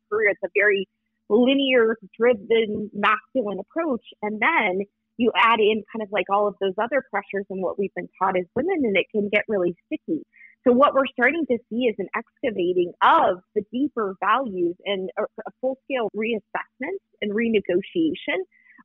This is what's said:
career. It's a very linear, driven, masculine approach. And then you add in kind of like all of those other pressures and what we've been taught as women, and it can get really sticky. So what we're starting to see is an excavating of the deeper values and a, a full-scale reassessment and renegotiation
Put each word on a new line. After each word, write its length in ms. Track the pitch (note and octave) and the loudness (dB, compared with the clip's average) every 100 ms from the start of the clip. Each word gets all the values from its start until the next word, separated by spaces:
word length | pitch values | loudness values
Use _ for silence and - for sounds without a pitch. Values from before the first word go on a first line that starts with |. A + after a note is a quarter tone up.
| - | -4
career. 220 | G#3+ G#3 | 0 0
It's 120 | F#3+ | 0
a 60 | F3+ | -2
very 320 | G3 G#3 G3 F#3+ _ _ _ - | 2 2 2 -2 _ _ _ 0
linear, 680 | G#3+ B3 C#4 C4+ B3+ A3+ A3 F#3 - | 4 4 4 4 4 4 0 -8 0
driven, 720 | A#3 A#3+ G#3 A3+ A3 G#3 G#3 | 2 2 2 0 2 -2 -6
masculine 640 | G3+ G3+ G#3+ - C4 G#3 F#3+ | -2 0 0 -2 -4 -2 -6
approach. 460 | - D#4+ E4 A#3+ - - | -8 -6 -4 -4 -6 -10
And 180 | G#3+ G#3+ | -8 -2
then 420 | B3 E4 G#3+ F#3 G3+ _ _ - | 0 2 0 -2 -4 _ _ -2
you 120 | A#3 F3+ | 0 4
add 240 | A3+ A#3 | 4 4
in 240 | G#3+ A3 - | 4 2 -4
kind 100 | A3 | -10
of 80 | G#3 | -6
like 140 | G3+ F#3+ | -4 0
all 180 | G3+ G#3 | 0 0
of 60 | G3+ | 0
those 120 | G3 F#3 | -4 -2
other 220 | A#3 C#4 - | -2 -2 -2
pressures 340 | G3+ - G3 G3+ | -8 -6 -8 -6
and 120 | F#3+ | -6
what 160 | F3+ - | -6 -4
we've 160 | G3 | -4
been 140 | - F3+ - | -6 -12 -4
taught 180 | F#3+ F#3 | -2 0
as 100 | F3+ A#3 | -4 -4
women, 260 | E4 F4+ | -2 0
and 120 | A#3+ F3+ | 0 0
it 100 | - | 0
can 180 | G#3+ G3+ | -2 -2
get 160 | G#3 - | -2 -2
really 300 | G3+ F3+ E3+ - | -2 -2 -4 -10
sticky. 360 | D#4 - D#3+ - _ - _ B3+ | -12 -6 -8 -8 _ -20 _ 2
So 60 | |
what 220 | A#3+ C#4+ | 6 4
we're 120 | C4+ C4 | 4 -2
starting 320 | - B3 E4+ C#4+ | 2 0 0 -2
to 80 | A#3+ - | -2 -4
see 140 | A3 | -2
is 120 | B3+ G3+ | -2 -2
an 100 | F#3 G#3+ | -6 -8
excavating 760 | - _ C4+ G3 F3 F3+ F3 - | -10 _ -6 -2 0 0 -2 2
of 400 | B3+ D#4+ B3+ F3+ _ | 4 6 4 0 _
the 80 | G#3 - | -6 -4
deeper 460 | B3 C#4+ A#3+ G3+ F#3+ | -4 -4 -2 -4 -2
values 540 | F#3+ A#3+ C4 F#3 E3+ F3+ F#3+ | 0 0 0 -2 -4 -4 -4
and 240 | G3 F#3 - | -4 -4 -6
a, 40 | |
a 280 | G#3 - G3+ - | -6 -8 -16 -6
full-scale 480 | B3+ C4 - C4 G#3+ G#3 | -6 -6 -6 -4 -4 -4
reassessment 800 | A3+ A3 _ - - - C#4 G4 _ - | -4 -4 _ -12 -12 -12 -10 -10 _ -10
and 120 | G#3 | -6
renegotiation 1080 | G#3 A#3 G#3+ - F3+ - - D#4+ - - F#4 F#4 _ _ - | -2 0 0 0 -2 -2 -2 -2 -2 -4 -4 -6 _ _ -18